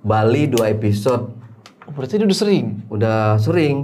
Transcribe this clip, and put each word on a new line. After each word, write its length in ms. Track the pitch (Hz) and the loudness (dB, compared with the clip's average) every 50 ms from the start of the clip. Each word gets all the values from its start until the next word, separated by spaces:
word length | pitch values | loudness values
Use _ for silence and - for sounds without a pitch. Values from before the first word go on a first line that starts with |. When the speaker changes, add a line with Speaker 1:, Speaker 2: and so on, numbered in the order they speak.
Speaker 1:
Bali 460 | - 107 107 110 110 113 123 143 151 | -2 0 0 2 2 2 2 2 2
dua 220 | 135 - 117 110 107 | 2 2 0 2 0
episode. 640 | 107 104 107 104 101 101 - 135 123 113 - - - - - - - - - - - _ - | 0 0 0 -2 -2 0 0 0 0 0 -2 -6 -12 -16 -18 -20 -20 -20 -20 -20 -20 _ -18
Speaker 2:
Oh, 100 | - 147 | -14 -10
berarti 240 | 139 131 127 - | -10 -8 -4 -2
dia 80 | 214 214 | 0 2
udah 120 | 202 190 | 2 2
sering? 300 | - 220 208 202 160 120 113 101 101 - - | 2 2 2 2 0 0 -2 -6 -8 -10 -8
Speaker 1:
Udah 300 | 110 107 113 110 110 110 107 107 107 | -2 -2 0 2 2 2 2 2 2
sering. 400 | 107 110 143 170 180 160 143 139 139 | 2 2 2 2 2 2 2 0 -2